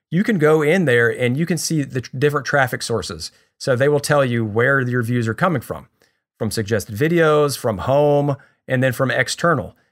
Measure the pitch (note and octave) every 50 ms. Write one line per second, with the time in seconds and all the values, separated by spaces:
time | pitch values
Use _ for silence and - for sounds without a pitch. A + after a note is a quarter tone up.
0 | _ _ D#3 F3 A3 - A3 D#3+ D3 D3+ D#3 D#3+ D3 D3 F3 G3 E3+ C3 A#2+ A#2+
1 | A#2 A2+ - - B2 A#2+ B2 D3 E3+ - F3 D#3 - - E3 D3+ C3+ B2 C3 B2+
2 | - - - B2+ C#3+ D3 D3 C#3+ C3+ - - C#3 C3 D3+ - A2+ - - A#2 G#2
3 | E2 - F2 E2 - - - _ _ _ _ _ - C#3+ B2+ A#2 C3+ D3 D3 C#3
4 | - - D3 C#3+ C3+ B2 A#2+ A#2 A2+ G#2+ G2+ A2+ A#2+ C3+ C#3 C#3 B2+ B2 A#2+ B2+
5 | A#2 A#2 B2 B2 A2+ A2+ G#2+ - F3 F#3+ E3 A#2+ - - E2 D2 - _ _ _
6 | _ _ _ _ _ _ _ _ A#2+ G#2 - A#2 G#2+ F#2+ A2+ G2+ - - G#2+ G2+
7 | D3 E3 F3 E3+ D#3+ D3+ D3+ D3 D3 C#3+ B2+ - - A#2 - - - B2+ C3+ D3
8 | D3 D3 C#3+ C#3+ C#3+ C#3+ C3+ - - _ _ _ _ - C3 B2+ C3 C3 A#2+ -
9 | C3+ B2+ B2 B2+ B2+ - - - - E3+ D#3+ B2 E2 E2+ - _ _ _